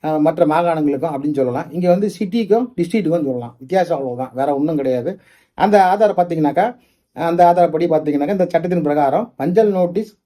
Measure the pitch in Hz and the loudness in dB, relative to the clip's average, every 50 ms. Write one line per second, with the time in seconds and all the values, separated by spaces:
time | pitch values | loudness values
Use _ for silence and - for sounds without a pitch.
0 | - 156 156 151 151 160 160 165 175 151 151 165 175 170 165 160 151 147 139 131 | -4 -2 -2 2 2 2 2 2 0 2 2 2 2 0 0 0 0 -2 -2 -2
1 | 143 165 147 135 143 151 147 135 131 123 120 135 165 - 139 175 175 175 175 190 | -4 -4 -6 -4 -4 -4 -2 0 -2 -2 -2 -4 -6 -6 -6 -4 2 2 2 2
2 | 208 208 - - 220 185 196 233 226 185 202 233 254 240 - - 170 175 - 226 | 2 -4 -4 -4 -8 -4 -2 -4 0 2 2 0 0 -4 -4 -6 -4 -2 -2 -2
3 | 190 156 165 175 151 135 127 123 120 117 - _ 131 131 175 190 180 - 170 139 | 0 0 0 0 -2 -2 -4 -6 -8 -12 -16 _ -10 -2 0 0 0 0 -2 -4
4 | 139 131 123 120 131 127 117 127 135 143 143 139 147 156 160 147 135 131 127 123 | -4 -6 -6 -8 -8 -10 -6 -4 -2 -2 0 -2 -2 -2 -2 -2 -2 -2 -2 -2
5 | 113 - - - _ _ _ _ _ _ _ - 170 208 202 202 190 180 190 208 | -2 -6 -8 -10 _ _ _ _ _ _ _ -2 0 2 4 4 4 4 4 2
6 | 220 208 180 180 180 175 170 160 151 143 139 165 190 240 247 _ _ _ _ _ | 2 2 2 0 -2 -2 0 -2 -2 0 0 0 0 0 -2 _ _ _ _ _
7 | _ _ _ - 160 170 175 175 180 170 175 180 175 165 151 156 165 165 156 156 | _ _ _ -6 -4 -2 4 4 6 6 6 6 4 2 2 0 0 2 0 0
8 | 156 151 143 143 143 151 202 190 180 175 - 165 165 175 180 175 156 147 147 151 | 0 0 -2 -2 0 -2 0 0 -2 0 0 -2 -2 0 -2 -2 0 0 0 2
9 | 147 135 135 180 233 - _ _ 135 156 180 214 220 208 196 185 180 175 175 196 | 0 2 0 -2 -4 -4 _ _ -4 0 2 2 2 2 2 0 -2 0 -2 -6
10 | 220 - _ _ _ | -6 -6 _ _ _